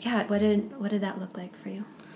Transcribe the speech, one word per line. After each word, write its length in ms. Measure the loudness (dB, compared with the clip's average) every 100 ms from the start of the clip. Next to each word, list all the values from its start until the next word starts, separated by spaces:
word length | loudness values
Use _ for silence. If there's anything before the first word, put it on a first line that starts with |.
yeah, 260 | 0 2 4
what 120 | 4
did, 400 | 6 4 2 -4
what 120 | -2
did 100 | 0
that 180 | 0 -4
look 180 | -8 -8
like 180 | -12 -12
for 80 | -10
you? 160 | -10 -10 -14 -18